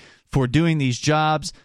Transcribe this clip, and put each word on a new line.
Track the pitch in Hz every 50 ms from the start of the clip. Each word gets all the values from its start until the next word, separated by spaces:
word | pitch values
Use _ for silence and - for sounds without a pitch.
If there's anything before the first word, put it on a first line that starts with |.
| - - - _ _ _
for | - 143 131 120
doing | 127 147 165 170 160 156
these | 139 131 120 -
jobs, | - 151 151 156 156 156 156 151 143 - - - -